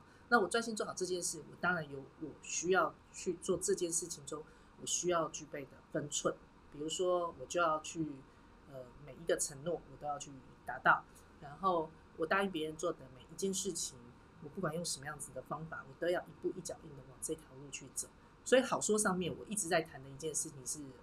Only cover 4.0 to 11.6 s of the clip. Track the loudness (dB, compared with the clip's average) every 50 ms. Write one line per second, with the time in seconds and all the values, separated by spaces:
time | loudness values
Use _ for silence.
4 | -2 -4 -8 -10 -8 -8 -8 -8 -10 -14 -18 -20 -20 -20 -16 -10 -2 -2 0 2
5 | 2 4 4 4 2 2 -2 -8 -10 -10 -10 -10 -10 -12 -14 -20 -14 -4 -2 -2
6 | -2 -2 -2 0 0 0 0 -2 -8 -20 -20 -20 -20 -16 -8 -6 -4 -4 0 2
7 | 2 4 4 2 2 -2 -4 -8 -8 -2 2 4 4 4 4 2 -2 -4 -2 -2
8 | -2 -2 -4 -8 -14 -18 -20 -20 -20 -20 -20 -20 -20 -16 -14 -14 -14 -14 -16 -16
9 | -16 -16 -14 -4 0 2 2 2 2 -2 -4 -6 -2 -2 -2 -2 -4 -10 -14 -8
10 | -4 -4 -4 -4 -6 -10 -14 -14 -16 -18 -20 -12 -10 -10 -10 6 8 8 8 8
11 | 4 -4 -16 -20 -20 -20 -18 -16 -14 -14 -6 2